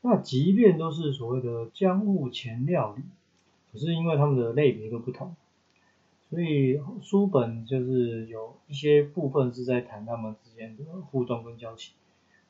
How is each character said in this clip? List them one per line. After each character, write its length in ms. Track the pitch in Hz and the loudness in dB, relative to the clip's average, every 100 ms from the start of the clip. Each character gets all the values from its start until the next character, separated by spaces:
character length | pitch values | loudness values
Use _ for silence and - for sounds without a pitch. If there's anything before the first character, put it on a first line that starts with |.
那 140 | 247 185 | 4 2
即 360 | - 131 165 | 2 2 4
便 240 | 202 220 160 | 8 8 6
都 140 | 160 | -2
是 200 | 156 151 | -2 -4
所 160 | 127 117 | -4 -4
谓 140 | 127 | -4
的 280 | 123 117 113 | -2 -6 -8
江 280 | - 190 185 | 0 2 4
户 280 | 214 190 127 | 2 0 -2
前 360 | - 120 117 | -6 -8 -4
料 280 | 135 - 110 | 0 0 0
理， 80 | 104 175 - _ _ _ _ _ | -6 -16 -20 _ _ _ _ _
可 60 | - | -6
是 140 | 160 | -4
因 120 | 165 | 0
为 100 | 165 | 2
他 100 | 147 | 2
们 120 | 147 131 | 4 2
的 160 | 117 | 2
类 200 | 127 147 | 4 2
别 160 | 110 107 | 2 -8
都 100 | 117 | -8
不 120 | 127 | -8
同， 240 | - 185 170 _ _ _ _ _ _ _ _ _ | -10 -12 -14 _ _ _ _ _ _ _ _ _
所 120 | 165 | -4
以 380 | 165 147 131 143 143 233 | 0 2 2 0 -4 -12
书 260 | - 196 202 | 0 2 4
本 380 | 143 117 113 | 2 0 -6
就 180 | 113 131 | -4 -4
是 440 | 127 127 117 113 113 | 0 0 0 -4 -10
有 300 | 113 113 - _ | -12 -14 -16 _
一 60 | |
些 280 | 139 147 147 | -4 4 4
部 280 | 147 180 143 | 4 -4 0
分 240 | 143 127 | 0 0
是 100 | 123 | -2
在 180 | 123 123 | -2 -2
谈 240 | 120 104 | -2 -14
他 100 | 110 | -8
们 200 | 117 110 107 | -8 -8 -12
之 80 | 113 | _
间 260 | 113 113 110 | -18 -18 -16
的 60 | 156 185 139 | -14 -14 -6
互 160 | 135 | -4
动 180 | 123 117 | -2 -4
跟 140 | 117 117 | -8 -16
交 180 | 117 | -16
情， 200 | 110 - _ _ _ _ _ | -16 -20 _ _ _ _ _